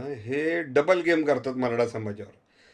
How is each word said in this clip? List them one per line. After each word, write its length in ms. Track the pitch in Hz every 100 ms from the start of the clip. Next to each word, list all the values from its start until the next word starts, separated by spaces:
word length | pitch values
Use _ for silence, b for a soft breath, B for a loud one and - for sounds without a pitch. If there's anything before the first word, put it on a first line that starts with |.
| 135 127
हे 420 | 107 139 160 170
डबल 380 | 151 135 156 185
गेम 240 | 170 165 147
करतात 280 | 127 131
मराठा 340 | 127 123 117 117
समाजावर. 480 | 117 107 104 95 - _ b b